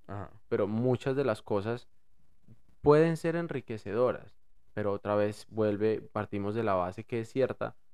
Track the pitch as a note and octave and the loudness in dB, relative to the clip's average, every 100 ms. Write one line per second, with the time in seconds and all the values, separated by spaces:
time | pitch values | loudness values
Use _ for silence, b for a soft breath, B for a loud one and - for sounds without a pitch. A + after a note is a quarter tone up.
0 | - G2+ F2 - - A2+ G2+ A2 B2+ B2 | -12 -10 -10 -14 -4 0 2 2 2 2
1 | C#3 C3+ C3 G#2+ - G2+ G#2 A#2+ - - | 0 0 0 0 0 -2 -2 -4 -8 -20
2 | - - - - - - - - C#3+ D3 | -20 -20 -20 -20 -20 -20 -20 0 6 8
3 | E3 D#3+ E3 E3+ E3+ D3+ - A2 - G#2 | 6 2 -2 -2 -2 -6 -8 -8 -4 0
4 | B2 F2+ - - - - - - G2+ G2+ | 2 0 -8 -20 -20 -20 -12 -4 -2 -2
5 | G2+ G#2 G#2 G#2+ - G#2+ G#2+ G#2 A2 G#2+ | 0 2 2 -2 -6 0 2 2 2 0
6 | - G#2+ G#2 G2+ G2+ A2 A2 F#2+ F2+ F2+ | -2 -6 -4 -4 -4 -2 2 2 0 -4
7 | - A#2 A2 C3 B2 - A2+ - - | -6 -6 -4 0 0 0 -6 -8 -18